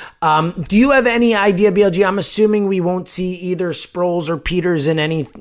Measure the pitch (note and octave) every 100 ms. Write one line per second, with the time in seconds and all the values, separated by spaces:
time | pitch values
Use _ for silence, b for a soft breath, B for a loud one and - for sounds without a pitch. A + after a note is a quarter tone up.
0 | B - D#3+ D#3 E3 F3+ D3 G3+ C4+ C4+
1 | A#3+ A#3 A#3+ G#3+ G3+ F3+ G#3 F#3 G3+ F3
2 | G3 G3 E3+ - G#3+ G#3+ G3 F#3+ F3 F#3
3 | - - F#3 F3+ F3+ F3 F3+ D3+ - F3
4 | F3+ F3 D#3 D#3+ - F3+ F3 E3 C#3+ D#3+
5 | D3+ D#3+ C3+ -